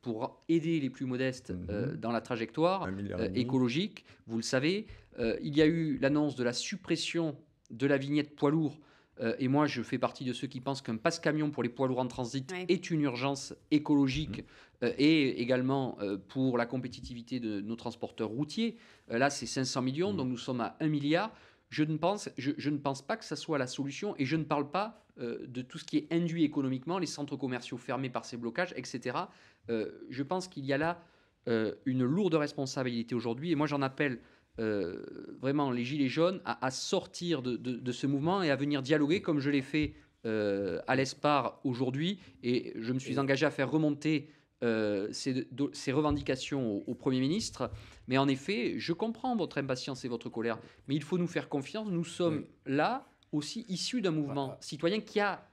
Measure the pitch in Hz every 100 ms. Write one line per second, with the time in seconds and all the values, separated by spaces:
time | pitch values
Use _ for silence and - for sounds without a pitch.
0 | 127 110 127 - _ 165 160 165 135 131
1 | 131 123 131 131 - 90 90 104 98 -
2 | 110 117 - 120 113 - 165 190 156 95
3 | 101 92 107 95 123 131 127 131 214 -
4 | - - - 113 113 131 147 190 220 -
5 | - - 113 - 156 143 156 165 160 139
6 | 135 147 151 127 123 120 - 190 - 160
7 | - 170 165 143 - _ _ 113 135 143
8 | 139 147 147 - 147 156 156 - - -
9 | _ - 117 113 131 139 147 123 113 131
10 | 127 - 131 120 131 131 123 135 - 113
11 | 165 165 160 151 151 147 120 - 131 123
12 | 127 - 120 135 135 180 180 180 - 160
13 | 143 120 135 139 - - _ 151 151 147
14 | 135 127 104 113 - - - _ 120 85
15 | 143 160 135 - 120 127 127 139 127 -
16 | 101 98 - 135 131 120 117 131 123 -
17 | - 120 117 131 113 104 104 113 123 113
18 | 110 - 110 113 151 - 226 226 - -
19 | - 117 139 143 113 - 131 135 127 139
20 | 190 196 131 123 - 127 110 - 156 151
21 | 143 160 220 - - _ _ - 156 156
22 | 170 208 - - 127 147 139 147 143 135
23 | - 220 - 151 - 151 127 - 139 139
24 | 208 - 131 160 151 147 139 180 214 226
25 | _ - 120 117 - 127 127 160 - 156
26 | 151 170 170 165 151 151 135 131 131 185
27 | 170 - 143 139 135 127 - 123 - 127
28 | 131 120 - 120 117 117 180 - 123 127
29 | 123 131 185 - - _ 107 117 104 -
30 | - 127 139 185 180 - 135 139 160 170
31 | - _ _ _ - 117 107 - - 127
32 | 123 165 202 160 147 147 135 143 127 120
33 | 117 123 117 117 165 151 151 143 135 135
34 | 147 120 - _ _ - 110 104 87 90
35 | - - - - 131 143 143 120 120 147
36 | 135 123 170 190 - 117 131 131 - 190
37 | - - 175 156 127 117 117 120 127 120
38 | 135 139 151 196 170 135 143 147 131 156
39 | 147 185 202 151 135 143 135 156 147 -
40 | - _ 113 110 104 98 98 82 - 131
41 | 131 - 147 147 117 - 139 120 131 131
42 | 170 196 - - 120 123 - - 113 127
43 | 131 131 139 139 147 139 131 156 151 143
44 | 156 151 147 - _ _ 120 110 107 101
45 | 104 - - 131 - 127 143 - - 135
46 | 151 147 143 135 - 143 120 101 - 123
47 | - 131 131 185 220 - 117 - - -
48 | - 131 139 135 - 208 214 104 107 165
49 | 226 226 262 240 147 143 139 131 - 131
50 | 127 117 139 117 113 113 - - - 143
51 | 151 180 175 165 143 143 135 214 214 170
52 | 170 - 175 156 120 - - 135 165 254
53 | - _ _ 151 147 226 - 180 - 254
54 | 190 156 143 139 135 131 - 147 170 214
55 | 214 214 208 175 -